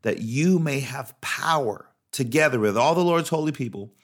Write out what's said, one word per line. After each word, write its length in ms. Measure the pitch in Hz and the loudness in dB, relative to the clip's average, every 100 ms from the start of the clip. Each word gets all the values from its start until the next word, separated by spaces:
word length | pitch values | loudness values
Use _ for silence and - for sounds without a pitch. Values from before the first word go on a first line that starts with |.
"That 180 | 113 - | -4 -4
you 380 | 113 123 170 185 | -4 0 2 2
may 200 | 156 139 | 2 -4
have 400 | 131 135 127 - | -6 -10 -12 -12
power 680 | - - - 160 123 101 - _ _ | -8 -4 0 0 0 -6 -14 _ _
together 480 | - 123 156 151 127 | -4 0 4 4 4
with 180 | 107 101 | 2 4
all 180 | 135 170 | 2 4
the 80 | |
Lord's 260 | 175 170 160 | 2 2 0
holy 220 | 160 156 | -2 -2
people" 420 | 147 120 101 101 _ | -4 -8 -8 -16 _